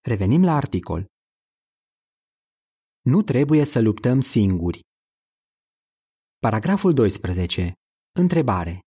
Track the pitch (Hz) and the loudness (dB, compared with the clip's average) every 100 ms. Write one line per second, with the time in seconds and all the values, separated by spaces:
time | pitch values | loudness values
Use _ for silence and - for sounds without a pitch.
0 | - 107 95 147 185 151 - 92 - 82 | -4 -2 0 2 2 0 -2 -6 -6 -8
1 | 98 _ _ _ _ _ _ _ _ _ | -8 _ _ _ _ _ _ _ _ _
2 | _ _ _ _ _ _ _ _ _ _ | _ _ _ _ _ _ _ _ _ _
3 | - 160 214 123 143 151 143 123 110 - | 0 0 2 0 2 2 2 2 0 0
4 | 123 127 127 117 98 92 85 82 _ _ | 0 0 0 2 2 0 -2 -6 _ _
5 | _ _ _ _ _ _ _ _ _ _ | _ _ _ _ _ _ _ _ _ _
6 | _ _ _ _ 117 110 156 196 190 143 | _ _ _ _ -2 -2 0 0 2 2
7 | 107 - - 90 87 - 87 87 _ _ | 2 0 -6 -4 -4 -4 -6 -8 _ _
8 | _ - 180 165 135 92 85 87 | _ 0 2 2 0 -2 -4 -10